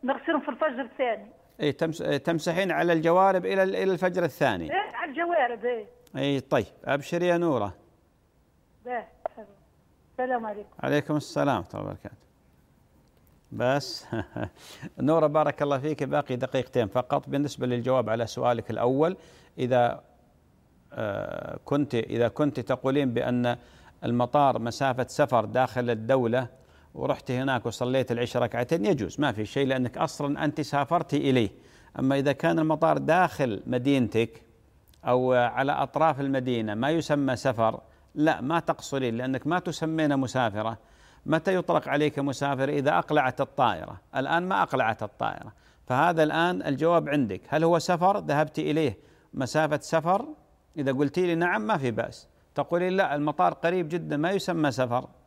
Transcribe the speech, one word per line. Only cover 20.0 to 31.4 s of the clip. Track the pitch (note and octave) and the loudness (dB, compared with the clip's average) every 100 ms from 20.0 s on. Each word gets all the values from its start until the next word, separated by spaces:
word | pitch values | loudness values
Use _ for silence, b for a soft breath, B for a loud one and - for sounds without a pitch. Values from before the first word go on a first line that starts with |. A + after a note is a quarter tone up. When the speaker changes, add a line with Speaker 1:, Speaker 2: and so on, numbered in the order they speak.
| - _ _ _ _ _ _ _ _ | -12 _ _ _ _ _ _ _ _
Speaker 2:
آه، | - A2 G2+ G2 G1+ - - - | -6 -4 -4 -6 -8 -10 -12 -4
كنت، | C#3+ C#3+ A#2 | -2 0 -2
إذا | - A#2 A#2 | -2 0 0
كنت | - D3+ C3+ | 2 -2 -2
تقولين | A#2 B2+ C3+ C3+ C3+ | -4 -2 0 0 0
بأن | A#2 B2 B2 A#2+ A#2+ B B B _ | 0 0 0 0 -2 B B B _
المطار | - A#2+ B2 D3 C#3+ A#2 | -4 0 2 4 4 4
مسافة | A#2 A2+ C3+ B2+ A#2+ | -2 -2 -2 0 -4
سفر | - D3 B2 G#2+ | 0 2 4 2
داخل | A#2 B2+ B2+ A#2+ | 0 0 0 -2
الدولة | A2+ A2 C3+ A#2 A#2+ A#2+ - b b b | -2 2 2 4 0 -2 -10 b b b
ورحت | - C3+ C#3 - | -8 -4 -4 -2
هناك | B2+ C3+ B2+ A#2 | -4 0 -2 -2
وصليت | A2+ B2 C3 B2 | -4 0 0 0
العشاء | A#2 A#2+ B2 | -2 -2 0
ركعتين، | A#2+ - B2 E3 G#3 | -2 -2 -2 0 2
يجوز، | D#3 F#2+ - | 0 -2 -2
ما | C#3+ | -2
في | G#2+ G#2+ | -2 -4
شيء، | - C#3 | 0 0
لأنك | C3 B2 - | 2 -2 -2
أصلا | D#3+ - C#3+ C#3+ D3+ | -4 -2 -6 -2 -2
أنت | D3 | -2
سافرت | C#3+ C#3+ C#3+ E3+ D#3+ | -2 -2 0 0 0
إليه. | C#3+ C#3 B2+ | 0 2 2